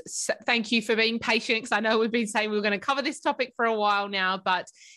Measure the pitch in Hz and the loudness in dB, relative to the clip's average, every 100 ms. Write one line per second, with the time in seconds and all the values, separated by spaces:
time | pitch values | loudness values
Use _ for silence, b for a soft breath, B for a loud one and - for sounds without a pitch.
0 | - - - - - 240 220 233 220 226 | -12 -8 -4 -4 0 0 2 0 2 2
1 | 226 226 233 233 233 226 - 208 220 220 | 2 0 0 0 0 -2 0 0 2 2
2 | 226 233 214 220 214 214 208 202 202 277 | 2 0 0 0 0 0 0 -2 -2 -2
3 | 269 - 320 277 247 - 233 220 208 202 | -2 -4 -4 -2 -4 0 0 2 2 2
4 | 202 196 185 190 190 180 - B B | 0 -2 0 0 0 -2 -4 B B